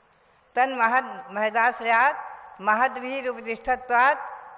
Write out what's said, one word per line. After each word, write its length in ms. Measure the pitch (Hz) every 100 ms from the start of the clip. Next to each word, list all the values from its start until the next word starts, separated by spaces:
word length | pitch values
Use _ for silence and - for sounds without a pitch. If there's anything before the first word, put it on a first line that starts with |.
| _ _ _ _ _ 240
तन्महद् 800 | 262 254 226 254 247 190 -
महदाश्रयात् 1300 | 202 214 220 233 233 226 226 262 311 - - - -
महद्भिरुपदिष्टत्वात् 1600 | 196 214 254 247 247 269 254 233 226 226 262 247 254 240 262 302 - - -